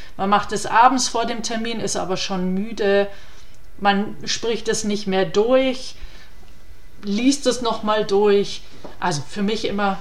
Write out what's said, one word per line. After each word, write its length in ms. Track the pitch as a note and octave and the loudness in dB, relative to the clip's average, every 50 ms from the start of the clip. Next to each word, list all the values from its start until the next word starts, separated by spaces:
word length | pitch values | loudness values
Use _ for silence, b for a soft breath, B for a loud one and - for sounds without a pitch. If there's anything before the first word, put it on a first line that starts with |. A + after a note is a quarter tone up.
| B B B | B B B
Man 140 | B G3 G3 | B 0 2
macht 220 | G#3 G#3 - - | 2 2 2 0
es 120 | G#3+ G3 - | -4 -4 -2
abends 440 | - - A3+ A#3+ C4 C4+ B3+ - - | 2 6 6 6 6 6 4 0 0
vor 180 | - A3+ A#3 | 0 0 0
dem 160 | A3+ A#3 A3 | 0 -2 -4
Termin, 360 | A3 - A#3 A3 A3+ A#3 A#3 G#3+ | -4 -4 -4 -4 -4 -4 -4 -2
ist 180 | - - - | -2 -2 -2
aber 200 | G3 F3+ F3 F#3+ | -2 -2 -2 -2
schon 380 | F#3 - - F#3+ F3+ F3+ F#3 F#3 | -2 -2 -2 -2 -2 0 0 0
müde. 540 | F#3+ G#3 A#3 - - G#3+ G3 G3+ G3+ G3 G3+ B B B B B B B B B B B - - - | -2 -2 -2 -2 0 2 4 4 4 4 2 B B B B B B B B B B B -8 -6 -2
Man 380 | G#3 G3+ G3 G3 G#3+ A3 - - A3+ | 2 2 2 2 0 -2 -4 -6 -6
spricht 440 | - - - A3+ A3+ A3+ G3+ - A3 | -4 -4 -2 -2 -2 -2 -2 0 -2
es 160 | G#3 G#3 - | -2 0 0
nicht 220 | G#3 G#3 G3+ - | -2 -2 -2 -2
mehr 200 | G3 F#3+ F#3+ F#3+ | 0 0 2 2
durch. 680 | E3 F3 G3+ A3 A#3+ C4 C4 C4+ C4 B3 - - - - B B B B B B B B B B - - - - - - - - - - - | 2 2 2 4 6 6 4 4 2 0 -2 -6 -8 -8 B B B B B B B B B B -10 -10 -10 -10 -10 -10 -10 -10 -10 -10 -8
Liest 440 | G3+ G3+ G3+ A3 B3 C4+ C#4 - - | -4 -2 0 2 4 4 4 4 2
es 160 | - - - | 0 0 2
noch 200 | A#3+ A3+ A3 - | 0 -2 -2 0
mal 220 | G#3+ G#3+ G#3+ A3 G3+ | 0 2 2 2 2
durch. 580 | D#3+ G3 G3+ G#3 G#3 G3+ G3+ F#3+ - - - - B B B B B B B | 2 4 4 6 6 6 6 4 2 -2 -6 -8 B B B B B B B
Also 220 | - F3+ E3+ C#3+ C3 - | -2 0 0 -2 -2 -4
für 140 | - G#3 | -4 -2
mich 240 | G3 G#3 A3+ G#3+ - | 0 0 0 0 -2
immer 320 | - G3+ G3+ G3+ G3 F#3+ - | -2 0 0 0 0 0 -2